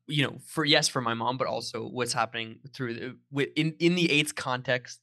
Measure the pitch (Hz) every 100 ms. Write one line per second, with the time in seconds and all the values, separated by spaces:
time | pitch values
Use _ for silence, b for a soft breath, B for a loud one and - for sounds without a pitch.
0 | - 147 127 127 - - 147 151 151 139
1 | 117 117 117 131 127 117 120 113 113 123
2 | 120 123 113 113 113 113 139 120 123 117
3 | 127 120 _ 139 135 - 156 156 170 180
4 | 165 147 147 - 135 127 127 123 - -